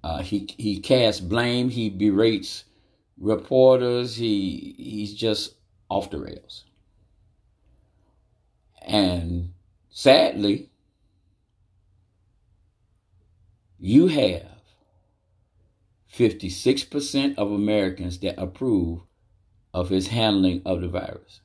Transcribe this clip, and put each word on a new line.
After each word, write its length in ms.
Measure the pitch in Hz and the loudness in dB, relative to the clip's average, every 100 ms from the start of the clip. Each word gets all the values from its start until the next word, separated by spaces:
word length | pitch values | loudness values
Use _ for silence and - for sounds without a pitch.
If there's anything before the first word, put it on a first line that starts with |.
Uh, 180 | 80 78 | -8 -8
he, 260 | 90 101 - - | -6 -6 -8 -8
he 240 | 107 98 | -6 -6
casts 400 | - 131 113 101 | 2 4 4 0
blame, 480 | 87 113 120 123 123 | -2 -2 0 0 -2
he 200 | 120 113 | -2 -4
berates 760 | 95 104 98 113 107 - - - _ _ _ _ - | 0 2 4 2 2 -6 -14 -18 _ _ _ _ -6
reporters, 1000 | 98 107 - 131 131 127 123 123 120 113 | -2 -2 0 6 6 6 2 -2 -4 -4
he, 580 | 117 101 95 69 - - | 0 0 -2 -6 -12 -14
he's 360 | - 107 104 | -12 -8 -10
just 420 | - 113 107 - _ _ _ _ | -4 -2 -2 -6 _ _ _ _
off 200 | 98 - | -6 -4
the 100 | 73 | -10
rails. 460 | - - _ - _ _ _ _ _ _ _ _ _ _ _ _ _ _ _ _ _ _ _ _ _ _ | -10 -16 _ -20 _ _ _ _ _ _ _ _ _ _ _ _ _ _ _ _ _ _ _ _ _ _
And 720 | - 104 92 87 85 87 87 - _ _ _ | -2 2 2 0 -2 -6 -6 -14 _ _ _
sadly, 840 | - 135 143 90 - 101 101 - _ _ _ _ _ _ _ _ _ _ _ _ _ _ _ _ _ _ _ _ _ _ _ _ _ _ _ _ _ _ _ | 2 6 6 6 0 -2 -2 -6 _ _ _ _ _ _ _ _ _ _ _ _ _ _ _ _ _ _ _ _ _ _ _ _ _ _ _ _ _ _ _
you 280 | 90 127 180 | 4 6 6
have 360 | 151 104 87 - - _ _ _ _ _ _ _ _ _ _ _ _ _ _ _ | 4 0 -2 -12 -20 _ _ _ _ _ _ _ _ _ _ _ _ _ _ _
fifty-six 760 | - 113 - 92 - - 139 | 2 2 2 -8 -2 0 0
percent 560 | - 143 143 139 139 139 | -2 -8 -4 -2 -2 -2
of 140 | 104 | -2
Americans 680 | 104 104 107 98 90 87 87 | 0 0 2 0 -4 -8 -6
that 180 | 92 - | -6 -6
approve 640 | 92 - 131 104 82 85 _ _ _ _ _ _ _ | -10 -4 0 0 0 -6 _ _ _ _ _ _ _
of 140 | 90 87 | -6 -2
his 200 | 95 92 | -2 -2
handling 560 | 113 110 98 92 90 92 | 0 2 4 2 0 -4
of 160 | 87 | -4
the 80 | 87 | -4
virus. 500 | 87 - - _ - | -8 -8 -16 _ -20